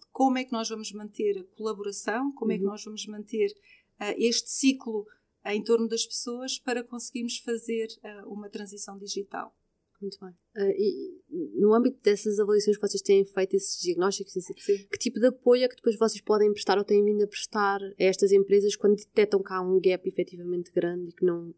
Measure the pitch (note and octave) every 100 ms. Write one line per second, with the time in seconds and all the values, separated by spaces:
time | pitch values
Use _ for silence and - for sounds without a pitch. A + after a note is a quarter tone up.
0 | _ - C4 B3+ B3+ A3+ A3 A3 G#3 G#3
1 | G#3 A3 G#3 F#3+ F#3 - A3 G3+ G3+ G3
2 | - A3 C#4 C#4 G#3+ F3+ G3 G#3+ G#3+ G#3+
3 | G#3+ G#3 G#3 A3 G3+ G3+ _ _ _ -
4 | G#3 - A#3 A3+ - - C4+ C4 A#3 G#3+
5 | G#3 _ _ _ G3+ G#3 G#3 A3+ A3+ A3+
6 | - - B3 A#3+ C4 - - B3 A#3+ A#3+
7 | - A#3 A#3 - - A3+ A3+ A3+ A3 -
8 | G#3 G#3 - G3+ G#3 G#3 G3+ G3+ - G3
9 | G3+ G3 G3+ F3 - _ _ _ _ -
10 | G3 - F#3 - _ G#3 G3 G3 G#3 C3
11 | C3+ - - F3+ C3 A2 G#3 A3+ B3 -
12 | G3+ G3+ G#3+ G#3 G3+ G#3 G3+ G3+ G3+ G3
13 | - G3 G3 - F#3+ G3 - - F3 E3+
14 | F#3+ F#3+ F#3+ F#3 - - - G3+ G3+ -
15 | A#3 A3 B3+ C4 B3 B3 B3 - A#3 G#3+
16 | A3 - - G#3+ G#3 G3+ - G3 G3+ G3+
17 | G#3 G#3 G#3 - - G#3+ G3+ G3 G3 -
18 | F#3 F#3 G3 G3 G3 G3+ G3+ - G3+ G#3
19 | - - G#3 G3+ G3 F#3 F3+ F#3 F#3 F3+
20 | F#3 - E3+ F3 F3 F3+ F3 F3+ E3+ F3+
21 | F3 - F3+ E3+ E3+